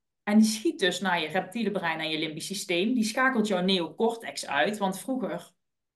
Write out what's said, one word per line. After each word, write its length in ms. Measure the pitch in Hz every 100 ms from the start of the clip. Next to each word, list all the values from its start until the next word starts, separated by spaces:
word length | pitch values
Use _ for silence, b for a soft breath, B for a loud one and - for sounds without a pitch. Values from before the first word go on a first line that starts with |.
| _ _
En 160 | - 214
die 80 | 220
schiet 300 | - 339 -
dus 220 | 180 175
naar 200 | 190 175
je 80 | 156
reptiele 420 | 180 180 233 202
brein 300 | 190 170 160
en 100 | 160
je 80 | 156
limbisch 280 | 156 156 -
systeem. 480 | 196 - 175 214
Die 100 | 254
schakelt 440 | 214 - 262 247 214
jouw 140 | 185
neocortex 840 | 180 190 160 - 226 226 - - -
uit. 320 | 143 175 214
Want 200 | 196 185
vroeger, 520 | - 262 190 170 - _ _ _ _